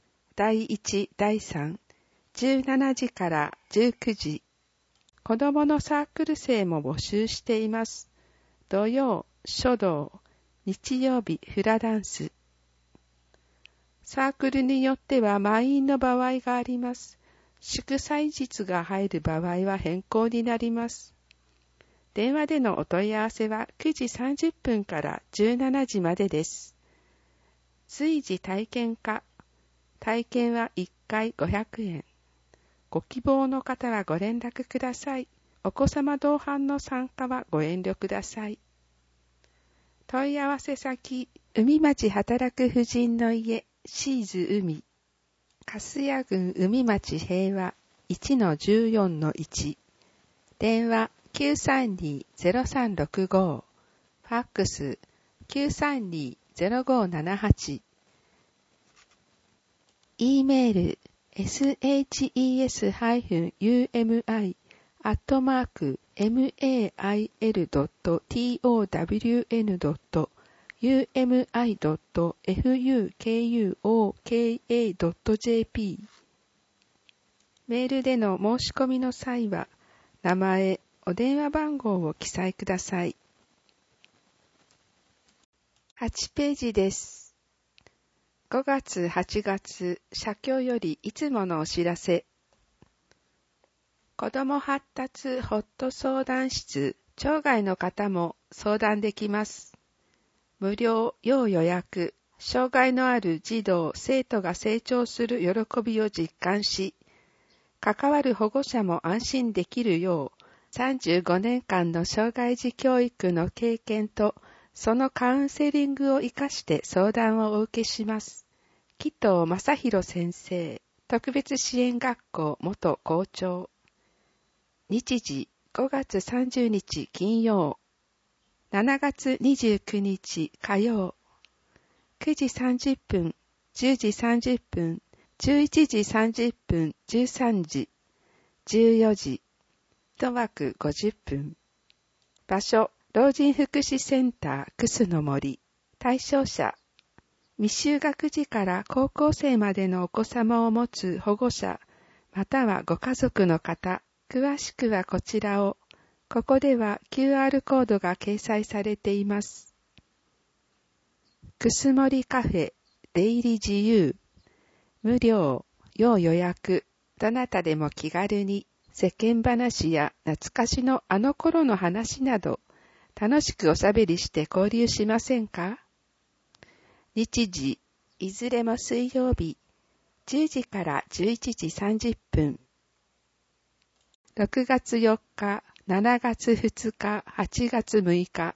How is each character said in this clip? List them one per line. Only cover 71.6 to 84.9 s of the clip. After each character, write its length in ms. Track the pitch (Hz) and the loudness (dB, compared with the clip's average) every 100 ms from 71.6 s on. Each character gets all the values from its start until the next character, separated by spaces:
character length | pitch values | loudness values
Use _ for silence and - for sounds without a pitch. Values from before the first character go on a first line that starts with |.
イ 120 | 240 196 | 0 0
ド 180 | 151 | -2
ッ 60 | 156 _ | -2 _
ト 220 | - 170 - | -2 -2 -2
エ 120 | - | -4
フ 220 | 190 254 262 | 0 2 2
ユ 280 | 254 254 | 2 2
ー 80 | 180 - | 0 -4
ケ 220 | 226 226 | -2 0
ー 100 | 233 | 0
ユ 220 | 233 196 | 0 0
ー 60 | - | 0
オ 260 | 208 226 202 | 2 4 2
ー 60 | - | -2
ケ 300 | - 233 233 | -2 0 0
ー 60 | 233 - | -2 0
エ 60 | 240 226 | 0 0
ー 80 | 175 | 0
ド 120 | 170 | -2
ッ 60 | - | -2
ト 140 | - 214 | -2 0
ジ 140 | 240 | 2
ェ 100 | 226 | 0
ー 80 | 220 | 0
ピ 280 | 233 202 - | -4 -6 -6
ー。 40 | 208 _ _ _ _ _ _ _ _ _ _ _ _ _ _ _ - | -14 _ _ _ _ _ _ _ _ _ _ _ _ _ _ _ -6
メ 160 | 233 | -2
ー 40 | 254 | 0
ル 140 | 262 | 0
で 140 | 254 247 | 0 2
の 220 | 208 185 | 2 2
申 200 | 208 247 | 0 0
し 140 | - | -2
込 160 | - 262 | -2 0
み 100 | 254 | 0
の 140 | 254 | -2
際 360 | - 254 247 214 | -4 -6 -4 -2
は、 200 | 175 - _ _ _ _ _ | -4 -6 _ _ _ _ _
名 120 | 175 | -2
前、 460 | 185 190 190 190 - _ _ - | 0 2 2 2 -2 _ _ -6
お 80 | |
電 220 | 185 254 285 | -2 0 0
話 140 | 294 | 0
番 260 | 311 302 285 | -2 -2 -2
号 260 | 226 185 | -2 -2
を 120 | 160 | -2
記 140 | - - | -6 -8
載 240 | - 185 | -4 -4
く 120 | - | -4
だ 160 | 196 185 | -4 -4
さ 240 | - 180 | -4 -4
い。 100 | 175 - _ _ _ _ _ _ _ _ _ _ _ _ _ _ _ _ _ | -4 -8 _ _ _ _ _ _ _ _ _ _ _ _ _ _ _ _ _